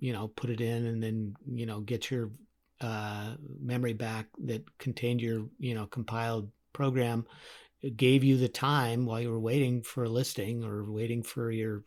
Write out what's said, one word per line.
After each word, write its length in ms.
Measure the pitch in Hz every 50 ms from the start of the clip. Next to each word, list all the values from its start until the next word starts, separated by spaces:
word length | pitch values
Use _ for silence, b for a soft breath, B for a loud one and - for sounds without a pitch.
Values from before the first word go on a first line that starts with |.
you 120 | 131 127
know, 140 | 117 98 107
put 240 | 110 - - - 120
it 100 | 117 110
in 240 | 120 113 117 117 120
and 140 | 117 113 113
then, 360 | 113 110 110 110 107 101 101 - - 135
you 160 | 123 117 117
know, 140 | 113 107 104
get 320 | 104 104 123 113 - -
your, 200 | 131 123 113 104 110 - - _ _ _ _ _ _ -
uh, 540 | 123 113 113 107 107 104 104 104 104 110 117 151 147 135 131 143
memory 320 | 139 123 123 123 127 120
back 340 | 110 107 117 113 110 110 110 - - - -
that 180 | 123 113 110 - - _ -
contained 420 | - 135 117 - 123 120 120 120
your, 260 | 117 117 113 113 107 - - -
you 140 | 143 123 117
know, 120 | 110 104
compiled 640 | 98 - 127 110 - 113 113 113 117 117 110 104 104 - _ _ _
program, 520 | - - 143 135 127 131 120 117 117 117 113 - B B B B B B B B B _
it 140 | - 139 113
gave 280 | 110 135 127 135 139 131
you 120 | 135 135
the 120 | 127 127 117
time 580 | - - 131 139 147 143 127 117 117 120 127
while 140 | 117 113 113
you 100 | 120 120
were 80 | 113 113
waiting 440 | 110 113 123 147 139 127 123 120
for 200 | 110 - - 131
a 60 | 120 113
listing 560 | 113 123 131 - - - 98 104 120 117 113
or 260 | 107 104 104 104 104
waiting 320 | 107 107 113 113 117 117
for 300 | 113 - - 127 120 117
your 320 | 113 113 110 110 107 104 -